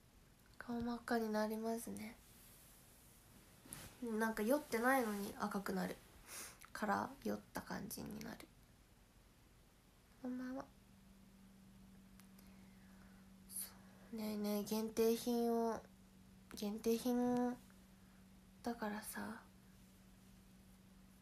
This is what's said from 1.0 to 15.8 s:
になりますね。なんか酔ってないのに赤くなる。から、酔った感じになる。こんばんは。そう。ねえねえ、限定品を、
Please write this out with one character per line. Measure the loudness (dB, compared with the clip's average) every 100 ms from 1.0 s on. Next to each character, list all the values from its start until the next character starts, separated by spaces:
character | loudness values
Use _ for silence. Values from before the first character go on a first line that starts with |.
| 2 4
に | 4
な | 4 4
り | 2
ま | 0 -2
す | -2
ね。 | -6 -8 -10 -18 -20 -20 -20 -20 -20 -20 -20 -20 -20 -20 -20 -20 -20 -14 -14 -14 -6
な | -2 2 2
ん |
か | 2
酔 | 4 4
っ |
て | 4 2
な | 6 6
い | 4
の |
に | 0 -2 -2
赤 | -2 0
く | 0
な | 0 0
る。 | -4 -12 -20 -14 -12 -12 -14 -14
か | -4 2
ら、 | 2 0 -4
酔 | -4 -4
っ | -4
た | -8
感 | -6 -6 -6
じ | -8
に | -8 -8
な | -8
る。 | -10 -14 -20 -20 -20 -20 -20 -20 -20 -20 -20 -20 -20 -20 -20 -20 -20 -20 -10
こ | -8
ん | -6
ば | -6
ん | -6
は。 | -8 -14 -20 -20 -20 -20 -20 -20 -20 -20 -20 -20 -20 -20 -20 -20 -20 -20 -20 -20 -20 -20 -20 -20 -20 -20 -20 -20 -14
そ | -10 -10 -12 -20 -20 -10
う。 | -4
ね | -2
え | 0
ね | 2 2
え、 |
限 | 2 0 2
定 | 6 6 6
品 | 4 4 4
を、 | 4 4 0